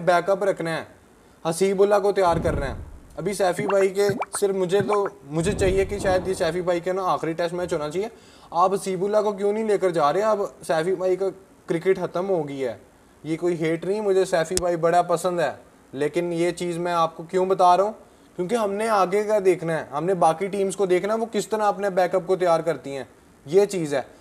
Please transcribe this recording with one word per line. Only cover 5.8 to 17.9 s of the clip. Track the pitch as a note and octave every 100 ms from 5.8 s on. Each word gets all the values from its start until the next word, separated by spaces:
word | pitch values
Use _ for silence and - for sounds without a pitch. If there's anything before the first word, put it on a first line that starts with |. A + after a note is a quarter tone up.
कि | F#3+ G3+
शायद | G3 F#3 F3+
ये | F3+
सैफ़ी | E3+ F3
भाई | F3 F3
के | F3+
ना | F#3 F#3
आखिरी | C#3+ D#3
टेस्ट | E3 E3+
मैच | E3+ F3
होना | E3 D3+
चाहिए। | E3+ A3 - - - -
आप | E3 F#3
हसीबुल्ला | G3 F#3+ F#3 G3+ G#3+
को | G#3
क्यों | G3 G3+
नहीं | G#3+
लेकर | A3 G3 F#3
जा | E3 D3
रहे? | F3
आप | G#3+ G#3 G3 -
सैफ़ी | - D#3+ E3+
भाई | F3 F#3 F#3
का | F#3+ F#3 - - -
क्रिकेट | E3+ F#3 F#3+
ख़त्म | E3+ E3+
हो | G3 F3+
गई | C#3+ C#3
है। | B2 G2+ - _ _ _
ये | D3 D#3+
कोई | F3
हेट | E3+ D#3+ E3
नहीं, | F3 G#3
मुझे | G#3 F#3+ F3+
सैफ़ी | F3 D#3 F#3
भाई | F3 E3+
बड़ा | E3+ F3
पसंद | F3 E3+ F#3 F3
है, | C#3+ G2+ - _ -
लेकिन | C3 D3 E3+ F3
ये | E3+ F3
चीज़ | E3+ F3 E3
मैं | F3
आपको | E3+ E3 -
क्यों | D#3+ F#3 F#3
बता | F#3 F3+
रहा | F3+
हूँ, | G#3